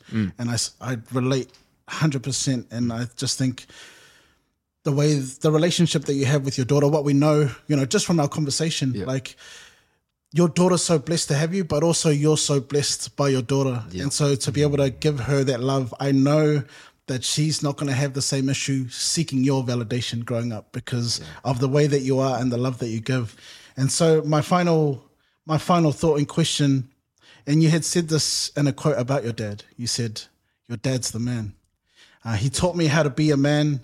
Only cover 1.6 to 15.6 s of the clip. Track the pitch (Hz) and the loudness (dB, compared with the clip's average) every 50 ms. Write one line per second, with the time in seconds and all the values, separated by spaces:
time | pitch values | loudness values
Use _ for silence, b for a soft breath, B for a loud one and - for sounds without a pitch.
1.6 | _ _ _ _ _ - - - 156 160 135 135 120 139 127 - - 143 131 123 | _ _ _ _ _ -12 -4 0 0 0 0 -2 -6 -6 -6 -4 -2 -2 -2 -2
2.6 | - - - 117 120 120 117 113 123 117 - - 123 117 - - 135 127 123 - | -4 -8 -6 -4 -4 -4 -4 -4 -8 -8 -8 -8 -6 -6 -2 -2 -2 -2 -2 -6
3.6 | - B B B B B B B B B B B B B B B B B _ _ | -14 B B B B B B B B B B B B B B B B B _ _
4.6 | _ _ _ _ _ 160 139 143 147 151 151 143 131 131 - - - 156 151 156 | _ _ _ _ _ -2 0 2 2 2 2 0 -2 -6 -10 -2 0 2 4 4
5.6 | 165 175 160 - 175 151 - 156 139 - 143 139 135 123 147 147 135 139 - - | 2 2 4 2 2 2 2 -2 -2 0 -2 0 2 2 2 2 0 -2 -2 -2
6.6 | 127 113 143 147 143 143 151 156 143 147 143 143 143 156 151 151 151 135 120 - | 0 2 4 4 4 4 4 2 2 2 4 4 4 4 4 4 2 0 -2 -6
7.6 | - - 151 139 135 123 - 208 - - 180 165 147 139 - - 156 139 127 - | -4 0 0 0 0 2 0 0 0 2 2 2 2 0 0 -2 -4 -2 -2 -2
8.6 | 156 165 156 - 147 131 123 104 90 127 131 135 131 - - B B B B B | -2 -2 -2 -2 -2 -2 -2 -2 -4 -4 -4 -4 -6 -8 -16 B B B B B
9.6 | B B B B B B B B B _ _ _ _ _ - 151 175 170 135 165 | B B B B B B B B B _ _ _ _ _ 2 2 2 2 4 2
10.6 | 180 180 175 160 - - 170 156 120 - 170 160 - - 147 139 160 165 180 196 | 4 4 4 2 2 2 0 0 0 0 -2 -2 0 0 0 0 0 0 0 -2
11.6 | 185 156 151 147 156 170 160 - - 165 151 143 147 156 156 151 - - 147 139 | -2 -2 0 2 2 2 2 2 2 2 2 4 4 2 2 2 2 0 0 0
12.6 | 123 - 139 147 - - - - - - - - 143 139 135 131 120 - 139 139 | 0 0 -2 0 0 0 -4 -4 -6 -12 -4 -2 0 0 2 0 0 0 0 0
13.6 | 135 135 123 117 110 - 87 90 - 139 - - 151 143 143 - - - - 143 | 0 0 -2 -4 -8 -8 -10 -6 -6 -4 -2 0 2 2 2 0 0 -2 0 2
14.6 | 147 147 143 143 139 139 113 - - 151 151 135 113 117 143 139 135 135 131 113 | 2 2 2 2 0 0 0 0 -2 0 0 0 -2 0 0 2 2 0 0 0